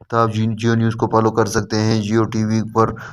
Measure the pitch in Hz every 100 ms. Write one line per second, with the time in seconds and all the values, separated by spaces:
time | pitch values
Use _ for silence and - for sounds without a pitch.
0 | - 117 113 107 110 107 113 113 113 113
1 | - 113 110 110 107 110 101 110 107 110
2 | 101 113 104 110 107 110 107 113 113 117
3 | -